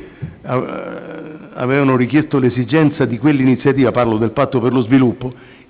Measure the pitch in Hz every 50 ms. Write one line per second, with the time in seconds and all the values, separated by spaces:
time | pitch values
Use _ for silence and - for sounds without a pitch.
0 | - - - - - - - - - - 127 127 - - - - - - - -
1 | - - - - - - - - - - - - 127 127 135 143 139 135 131 120
2 | 123 117 131 151 151 151 - 139 127 123 123 127 123 104 131 160 156 147 147 -
3 | 131 113 117 110 107 151 151 135 131 135 127 - - 139 131 135 131 113 104 123
4 | 120 113 110 107 117 - - - 135 131 135 127 110 127 123 127 117 107 131 135
5 | 131 120 - - 127 127 127 - - - - - - _